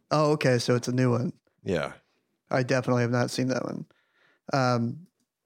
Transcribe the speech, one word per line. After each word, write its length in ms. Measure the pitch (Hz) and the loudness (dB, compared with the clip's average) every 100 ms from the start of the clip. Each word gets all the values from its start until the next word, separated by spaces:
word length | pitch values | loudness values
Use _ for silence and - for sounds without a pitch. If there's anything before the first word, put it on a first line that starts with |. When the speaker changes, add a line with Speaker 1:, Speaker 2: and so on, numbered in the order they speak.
| _ | _
Speaker 1:
Oh, 220 | 147 151 | 0 2
okay. 260 | 151 135 123 | 2 2 2
So 160 | - | 2
it's 140 | 123 123 | 0 0
a 40 | |
new 180 | 127 127 | 0 2
one. 220 | 120 - - _ _ | 0 -2 -8 _ _
Speaker 2:
Yeah. 280 | 107 85 67 - _ _ _ _ _ | -4 -2 -4 -10 _ _ _ _ _
Speaker 1:
I 120 | 135 | -2
definitely 380 | 123 131 123 123 | 0 0 2 0
have 80 | 120 | 2
not 200 | 123 123 | 0 0
seen 160 | - 127 | -2 -2
that 160 | 127 | -2
one. 220 | - - - _ _ _ _ _ - | -4 -8 -12 _ _ _ _ _ -4
Um, 540 | 143 127 120 117 139 180 _ _ _ | 0 2 2 -2 -6 -16 _ _ _